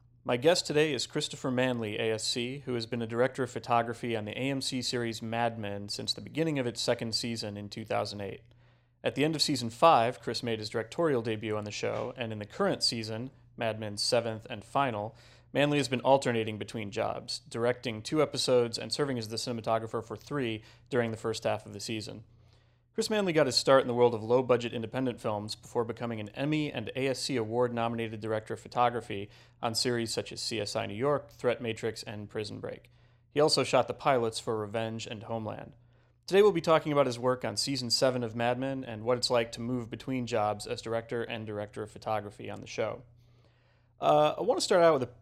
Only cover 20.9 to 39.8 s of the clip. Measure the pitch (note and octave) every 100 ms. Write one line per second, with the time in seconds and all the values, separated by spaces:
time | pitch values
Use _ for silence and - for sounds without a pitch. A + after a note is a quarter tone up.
20.9 | B2 A#2 A2 A2+ A2 A2 G#2+ G#2 G2+ -
21.9 | A2 G#2+ G#2+ - - _ _ _ _ _
22.9 | - A3 G#3+ F#3+ D#3 C3 A#2+ - C3+ B2
23.9 | A#2+ A#2+ A2+ A2 B2+ B2+ A#2+ A#2 A#2 A2
24.9 | B2+ C3 A2+ A#2 G#2 G#2+ - - B2 A2+
25.9 | A2+ A#2+ A2 G#2 - C#3+ D#3 D3 C3+ G#2
26.9 | C3 C3+ B2+ - B2+ A2 A#2+ B2 A#2 A#2
27.9 | A#2 A2+ A2 A2 A2 - G#2+ - B2 A#2+
28.9 | A#2 - G2+ G2+ - - - A#2 A2 B2+
29.9 | A#2+ A2+ - - - - A2 G#2+ A2 G#2
30.9 | G#2 C#3 C#3+ - - B2 A2+ A#2+ A2+ A#2
31.9 | - - G#2+ G#2 A2 G#2 G#2+ - - -
32.9 | _ _ _ _ C#3+ D3+ D3 C3 C3 A#2+
33.9 | - D3+ C3 A2+ - - A2 G#2 A2+ A2+
34.9 | A2+ A2 A2 A2 A2+ G#2+ G#2 - - _
35.9 | _ _ _ - F#3+ G#3 E3+ E3+ D#3 D#3
36.9 | C#3+ C3 A#2+ B2+ B2+ A2+ G#2 C#3+ C3+ A#2+
37.9 | - C3 B2+ A#2 A#2 A#2+ B2 C3+ C3+ B2
38.9 | A2 A2+ B2 - A#2+ A#2 A#2 A#2 B2+